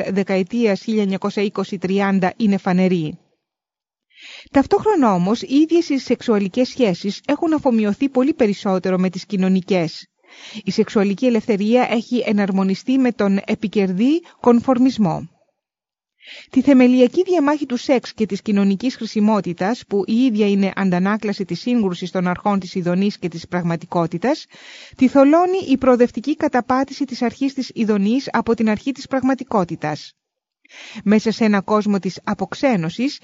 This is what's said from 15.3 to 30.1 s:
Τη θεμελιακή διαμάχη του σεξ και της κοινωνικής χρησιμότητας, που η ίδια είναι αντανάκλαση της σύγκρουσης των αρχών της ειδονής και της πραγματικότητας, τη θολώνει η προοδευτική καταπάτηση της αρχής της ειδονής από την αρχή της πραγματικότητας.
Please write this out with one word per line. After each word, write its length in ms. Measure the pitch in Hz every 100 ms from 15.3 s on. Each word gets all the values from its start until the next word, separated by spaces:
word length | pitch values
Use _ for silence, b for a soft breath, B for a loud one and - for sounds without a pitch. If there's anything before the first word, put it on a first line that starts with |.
| _ _ _ _ _ _ _ _ _ B B B
Τη 120 | 262
θεμελιακή 600 | 277 262 247 254 247 349
διαμάχη 420 | 381 349 285 302 285
του 120 | 240
σεξ 360 | - 247 -
και 120 | - 214
της 160 | 196
κοινωνικής 540 | - 202 196 190 254 -
χρησιμότητας, 880 | 220 220 214 208 180 165 185 240 -
που 160 | 196 -
η 180 | 226
ίδια 260 | 262 208 208
είναι 220 | 196 190 -
αντανάκλαση 680 | 190 175 190 214 208 202 185
της 140 | 170
σύγκρουσης 520 | 247 247 190 175 180
των 160 | 185 180
αρχών 320 | 175 208 196
της 160 | 185 190
ειδονής 420 | 175 180 202 -
και 100 | 175
της 200 | 165 -
πραγματικότητας, 960 | 180 170 165 175 180 165 170 233 311 - B B B B -
τη 120 | 254
θολώνει 500 | 285 277 330 370 381 -
η 80 | 262
προοδευτική 580 | 254 240 240 240 277 311
καταπάτηση 720 | 302 247 - 254 269 269 277
της 160 | 233
αρχής 320 | 240 - 269
της 180 | 269 240
ειδονής 560 | - 214 208 202 262 -
από 220 | - - 226
την 140 | 220
αρχή 220 | 208 277
της 160 | 262 -
πραγματικότητας. 1080 | 269 254 262 247 214 175 160 151 151 -